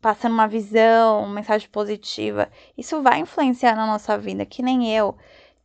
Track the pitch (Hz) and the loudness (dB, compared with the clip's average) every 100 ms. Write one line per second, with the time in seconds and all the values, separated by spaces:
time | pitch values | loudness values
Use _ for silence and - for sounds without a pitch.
0 | 220 208 240 226 220 220 202 220 226 226 | -2 -2 -2 0 0 0 -2 4 6 6
1 | 226 214 202 202 208 214 208 - 208 208 | 4 2 -2 -8 -2 -2 -2 -6 -6 -6
2 | - - 214 208 - _ - - - 311 | -8 -6 -6 -2 -4 _ -20 -16 -8 0
3 | 269 - 330 - 277 247 247 220 220 214 | 2 2 -2 -2 -2 2 0 0 -2 -2
4 | 208 208 208 190 202 - 254 254 233 220 | -2 -4 -4 -8 -8 -6 -2 0 0 0
5 | 208 - _ - _ _ | 0 -4 _ -20 _ _